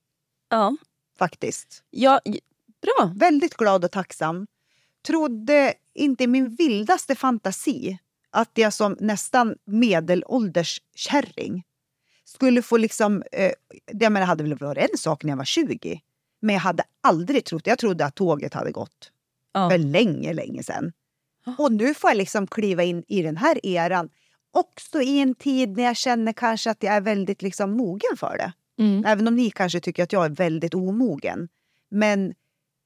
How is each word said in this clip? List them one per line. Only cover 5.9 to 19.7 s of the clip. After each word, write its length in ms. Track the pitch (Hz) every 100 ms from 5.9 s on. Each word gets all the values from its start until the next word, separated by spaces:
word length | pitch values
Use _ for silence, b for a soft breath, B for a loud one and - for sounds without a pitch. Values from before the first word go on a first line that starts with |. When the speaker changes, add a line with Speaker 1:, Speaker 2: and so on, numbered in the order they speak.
Speaker 2:
inte 300 | - 294 254
i 20 | 254
min 280 | 254 254
vildaste 600 | 226 330 208 214 359 -
fantasi 840 | 262 269 226 190 190 - 175 - 185 _ _ _
att 160 | - 226
jag 180 | - 220
som 240 | - 208 185
nästan 560 | 214 202 - 254 226 -
medelålders 1160 | - 214 240 170 165 180 - 254 208 175 160 - -
kärring 680 | - - 285 226 - - 180 - _ _ _ _ _
skulle 380 | _ - 262 240
få 140 | 226 233
liksom, 460 | 220 - 208 196 -
eh, 200 | - 190 - _ - -
det, 120 | 208
jag 80 | 226
menar, 140 | 208 185
hade 160 | 160
väl 100 | 151
varit 360 | 135 143 139 208
en 60 | 415
sak 260 | 160 151
när 60 | 151
jag 60 | 135
var 80 |
tjugo. 560 | 135 - 262 123 82 85 - _ _ _
Men 140 | 214
jag 60 | 196
hade 220 | 180 170 - _
aldrig 440 | 262 165 175 277
trott, 220 | - 160 190
jag 120 | 220
trodde 260 | 226 170
att 100 | 143
tåget 400 | - 185 147 143
hade 160 | - 127
gått 380 | - - _ - _ _ _ _
Speaker 1:
Ja. 160 | 196 180